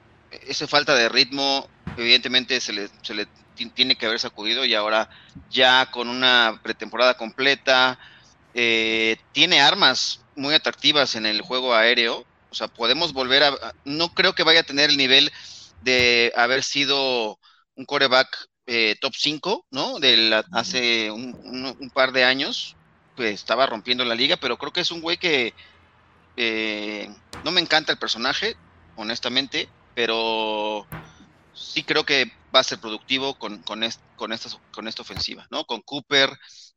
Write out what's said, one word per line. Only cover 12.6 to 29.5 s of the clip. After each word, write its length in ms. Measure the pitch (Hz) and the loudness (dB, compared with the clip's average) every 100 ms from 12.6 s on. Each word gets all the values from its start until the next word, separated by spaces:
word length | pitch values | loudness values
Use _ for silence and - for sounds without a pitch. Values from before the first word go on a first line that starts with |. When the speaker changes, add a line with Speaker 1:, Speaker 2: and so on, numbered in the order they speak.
| 110 | -8
Speaker 1:
podemos 440 | - 117 139 170 | -4 -2 0 -2
volver 300 | 135 127 135 | -4 0 2
a, 60 | 147 | 2
a... 240 | 135 113 - | 0 -10 -14
No 300 | 139 151 170 - | -8 -4 -4 0
creo 180 | 185 | 0
que 100 | 185 | 2
vaya 180 | 160 165 | 4 4
a 20 | |
tener 260 | 160 139 147 | 2 2 2
el 80 | 139 | 2
nivel 340 | 131 135 147 - - - - _ | 4 4 4 -4 -20 -20 -20 _
de 500 | 127 127 123 120 117 117 | 0 2 4 4 2 2
haber 280 | 117 131 | 2 0
sido 720 | - 139 139 139 135 123 110 95 _ _ _ - | -2 -2 0 0 0 -2 -4 -8 _ _ _ -16
un 100 | 131 | -6
quarterback, 420 | 143 135 127 131 - - _ - | 0 4 4 2 -4 -16 _ -4
eh, 300 | 117 110 104 | 0 0 0
top 140 | 135 - | -6 -4
cinco, 520 | 147 151 180 285 - | -4 -4 -4 -6 -6
¿no? 300 | 131 196 240 | -6 -4 0
De 180 | 135 113 | 2 4
la, 220 | 110 110 | 4 2
Speaker 2:
Ujú. 100 | - 117 | 0 -4
Speaker 1:
hace 540 | 117 131 120 117 107 | -2 -2 0 0 -2
un, 240 | 107 127 113 | -6 -12 -14
un, 220 | - 127 131 113 | -14 -10 -10 -12
un 100 | 131 | -4
par 200 | 135 131 | 0 2
de 100 | 131 | 4
años, 520 | 127 131 165 247 - - _ _ _ - | 4 2 -2 -6 -10 -16 _ _ _ -4
pues 160 | 113 101 | -4 -4
estaba 300 | - 117 135 | -2 2 0
rompiendo 380 | 110 123 123 123 | -2 -4 -2 -2
la 100 | 113 | 0
liga, 220 | 139 170 | 0 0
pero 200 | 135 117 | -4 -6
creo 140 | 143 | -6
que 80 | 180 | -4
es 100 | 170 | -4
un 100 | 170 | -4
güey 160 | 160 170 | -6 -2
que, 360 | 180 143 113 - - _ _ _ _ _ _ - | 0 0 0 -6 -20 _ _ _ _ _ _ -4
eh, 720 | 117 110 110 107 107 104 101 104 _ - | -2 -2 -4 -6 -8 -10 -12 -18 _ -10
no 80 | 147 | -4
me 100 | 180 | -2
encanta 300 | 160 156 151 | 0 0 0
el 60 | 143 | -4
personaje, 580 | 110 113 127 - 214 - _ _ _ - | -4 -4 -4 -2 -4 -8 _ _ _ -10
honestamente, 720 | 107 117 123 127 139 | -8 -6 -4 -4 -4